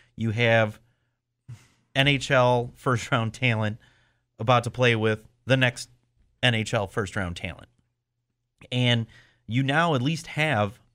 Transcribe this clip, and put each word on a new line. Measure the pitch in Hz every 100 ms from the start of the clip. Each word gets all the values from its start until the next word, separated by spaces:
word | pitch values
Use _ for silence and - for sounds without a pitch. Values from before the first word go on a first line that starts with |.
| _ -
you | 110
have | 107 117 113 110 104 _ _ _ _ _ _ - - _ _ _
N | 135 139
H | 139 -
L | 135 123 123 123 -
first | 135 117 -
round | 127 113
talent | - 127 110 107 110 _ _ _ _ _ -
about | 113 123
to | 120
play | 117 123 113
with | 110 110 - _ -
the | 131
next | 123 - - _ _ _ _ _
N | 127
H | 113 110
L | 117 98
first | - 98 110
round | 90 87
talent. | 90 - - _ _ _ _ _ _ _ _ _ -
And | 123 123 120 113 - _ _ -
you | 120
now | 135 147 170
at | 139
least | 131 165 -
have | - 156 117 101 - _